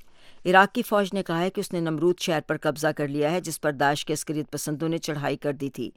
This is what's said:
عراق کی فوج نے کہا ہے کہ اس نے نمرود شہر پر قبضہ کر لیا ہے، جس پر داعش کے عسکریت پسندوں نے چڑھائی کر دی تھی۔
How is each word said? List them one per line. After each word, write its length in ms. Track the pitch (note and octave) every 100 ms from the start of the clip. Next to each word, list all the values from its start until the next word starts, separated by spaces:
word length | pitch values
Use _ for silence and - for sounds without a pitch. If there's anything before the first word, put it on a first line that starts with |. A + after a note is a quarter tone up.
| - - - - E3+
عراق 280 | F#3 G3
کی 80 | B3
فوج 260 | A3 G#3 F#3+
نے 100 | G3
کہا 180 | F3+ E3
ہے 100 | F#3
کہ 100 | G3
اس 120 | F#3+
نے 80 | F3
نمرود 340 | E3 D#3 F3 F3+
شہر 200 | - D#3
پر 160 | - D#3
قبضہ 260 | D#3 C#3 D#3 D3+
کر 120 | D3
لیا 220 | D3 D3
ہے، 100 | F3+
جس 200 | D#3+ D#3
پر 120 | D3+
داعش 320 | C3+ C#3+ D3
کے 80 | -
عسکریت 400 | D3+ - D3+ C#3+
پسندوں 360 | D3 - D3 D#3+
نے 100 | E3
چڑھائی 380 | - D3 C#3+ C#3+
کر 160 | D3
دی 180 | C#3 C#3
تھی۔ 200 | - A2+